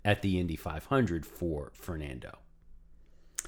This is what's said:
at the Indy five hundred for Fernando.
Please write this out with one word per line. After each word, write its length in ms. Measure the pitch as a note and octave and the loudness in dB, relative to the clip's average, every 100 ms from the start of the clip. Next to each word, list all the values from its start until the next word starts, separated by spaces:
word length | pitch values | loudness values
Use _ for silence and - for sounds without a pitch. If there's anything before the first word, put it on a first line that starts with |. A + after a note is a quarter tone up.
at 200 | G#2 G#2 | 2 4
the 160 | G2 F#2 | 4 4
Indy 180 | F2 D#2 | 2 -2
five 280 | - D#2+ - | -4 -6 2
hundred 380 | C3+ A2+ E2 D2 | 4 4 2 -4
for 460 | - E2+ D2+ C#2+ | -4 -2 -2 -6
Fernando. 640 | - - E2 C#2+ B1+ - - - - - - - - - - - - | -12 -8 -6 -6 -8 -12 -16 -20 -20 -20 -20 -20 -20 -20 -20 -10 -10